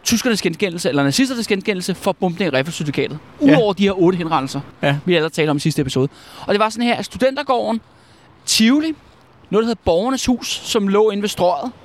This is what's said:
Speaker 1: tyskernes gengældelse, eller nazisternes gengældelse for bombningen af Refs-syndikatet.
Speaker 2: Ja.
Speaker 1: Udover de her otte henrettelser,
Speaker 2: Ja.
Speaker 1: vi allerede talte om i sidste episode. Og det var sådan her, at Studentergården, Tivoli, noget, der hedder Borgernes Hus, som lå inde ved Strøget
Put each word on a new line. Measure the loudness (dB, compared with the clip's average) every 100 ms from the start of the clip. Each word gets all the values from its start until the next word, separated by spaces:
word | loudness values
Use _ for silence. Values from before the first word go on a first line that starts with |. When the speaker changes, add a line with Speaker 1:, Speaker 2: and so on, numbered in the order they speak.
Speaker 1:
tyskernes | 0 0 0 0
gengældelse, | -2 -2 -4 -2 -2
eller | 2
nazisternes | 2 2 0 -2 -2
gengældelse | -2 -2 -4 -4 -4
for | -4
bombningen | -2 -2 -2 -2 0
af |
Refs-syndikatet. | -2 -4 -4 -2 -4 -6 -16 0
Speaker 2:
Ja. | 4
Speaker 1:
Udover | 6 4
de | 2
her | 0 4
otte | 2 2
henrettelser, | 0 -2 -2 -8 -10 -4
Speaker 2:
Ja. | -2 0 0
Speaker 1:
vi | 0
allerede | 0
talte | 0 0
om | 2
i |
sidste | 0 0
episode. | -2 0 -2 -4 -20 -12 -2
Og |
det | 0
var | 0
sådan | 0 -2
her, | -2
at | -4
Studentergården, | -2 0 0 -2 -2 0 -4 -8 -20 -20 -20 -20 -16 -4
Tivoli, | 2 4 4 0 -6 -14 -20 _ -20 -2
noget, | -2
der | 0
hedder | -2 0
Borgernes | 0 0 -2 0
Hus, | -2 -2 -10
som | -4 -2 2
lå | 4 2
inde | 0
ved | -4
Strøget | 0 0 0 -6 -12